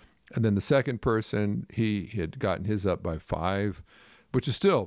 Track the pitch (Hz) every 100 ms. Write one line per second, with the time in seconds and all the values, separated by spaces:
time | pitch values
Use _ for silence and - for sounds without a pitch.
0 | _ _ - - 110 101 - 139 131 117
1 | 127 110 - - 104 104 - - 110 104
2 | 85 110 80 127 101 87 95 107 95 87
3 | 85 80 - 78 87 98 101 92 - -
4 | - - - 131 139 - 196 151